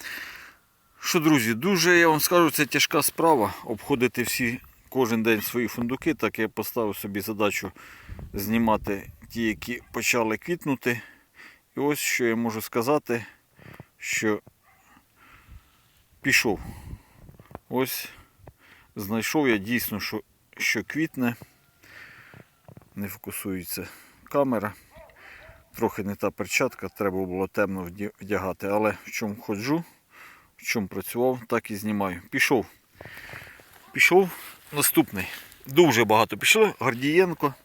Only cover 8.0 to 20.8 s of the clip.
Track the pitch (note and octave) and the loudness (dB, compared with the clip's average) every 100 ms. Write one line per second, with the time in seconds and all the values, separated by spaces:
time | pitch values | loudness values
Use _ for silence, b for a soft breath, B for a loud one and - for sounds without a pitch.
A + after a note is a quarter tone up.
8 | B B B G#2 G2 A2+ A2+ G#2+ - G2 | B B B -8 -2 0 2 0 0 -8
9 | - - - A#2 A2+ F#2+ - A#2+ - A#2+ | -8 -20 -12 -4 -4 -4 -8 -12 -10 -6
10 | A2 B2+ A2 A2 - E3+ D3+ C3 B2+ A#2+ | -2 0 0 -2 -4 -6 -4 -2 -2 -4
11 | B B B B B B _ - C#3+ C#3+ | B B B B B B _ -4 -2 -2
12 | - - A#2+ A2+ A#2 A2 - A#2+ A#2 D3 | -2 0 0 0 -2 -4 -4 -2 0 0
13 | - A#2 G#2+ B B B B B B _ | 0 -4 -6 B B B B B B _
14 | - - A2 G#2 - - b b b b | -8 -4 -2 -2 -6 -20 b b b b
15 | _ b b b b b b b b b | _ b b b b b b b b b
16 | _ _ C3+ B2+ B2 F2+ B B B B | _ _ 0 2 2 -2 B B B B
17 | B B B B B - - B2 C3 - | B B B B B -20 -6 -4 -2 -4
18 | - B B B - b b b b - | -10 B B B -20 b b b b -12
19 | G2 A2+ G#2+ D#3+ C#3 G#2+ F#2+ A#2+ - G#2 | -6 -4 -2 2 2 2 0 -2 -2 -6
20 | - - - _ _ - - A2+ | -6 -8 -10 _ _ -6 -4 -2